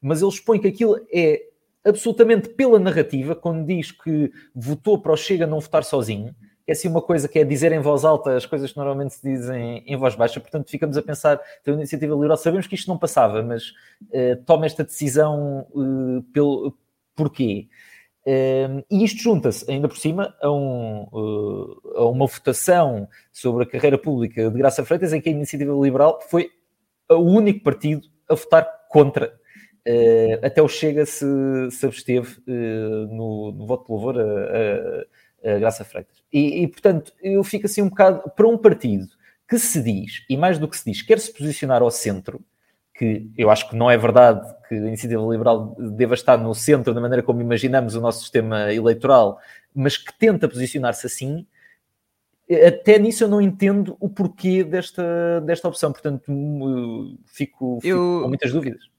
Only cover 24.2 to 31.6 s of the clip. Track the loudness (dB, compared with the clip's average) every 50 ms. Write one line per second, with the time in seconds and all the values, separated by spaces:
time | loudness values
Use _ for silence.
24.2 | -2 -4 -2 -2 -2 -2 0 2 2 2 2 2 -2 -2 -2 0 0 -2 -2 -2
25.2 | -2 -2 -4 -4 -4 -6 -6 -6 -4 -2 0 2 2 2 4 4 4 4 4 2
26.2 | -6 -2 -2 -2 -2 -2 _ _ _ _ _ _ _ _ _ _ _ _ 4 4
27.2 | 6 6 6 6 4 4 0 0 0 -2 -2 -2 -2 -4 -4 -4 -6 _ _ _
28.2 | _ _ -2 -2 0 4 4 4 4 4 -8 -16 _ _ 6 6 6 6 4 -2
29.2 | -4 -4 -8 _ _ _ _ -20 -20 _ _ _ _ 0 2 4 6 6 6 6
30.2 | 4 2 0 0 -2 -2 2 4 2 2 2 -2 -2 -2 0 0 -2 -2 -2 -6
31.2 | -4 -2 -2 0 0 -2 -2 -2